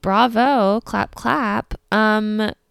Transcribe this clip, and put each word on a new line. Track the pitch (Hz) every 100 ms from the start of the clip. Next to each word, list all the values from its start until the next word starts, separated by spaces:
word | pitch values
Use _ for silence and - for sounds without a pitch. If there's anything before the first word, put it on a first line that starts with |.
Bravo, | 190 196 240 226 254 277 196 208
clap, | - - 202 -
clap. | 233 285 233 208 226 - _
Um, | 208 220 214 214 214 214 - _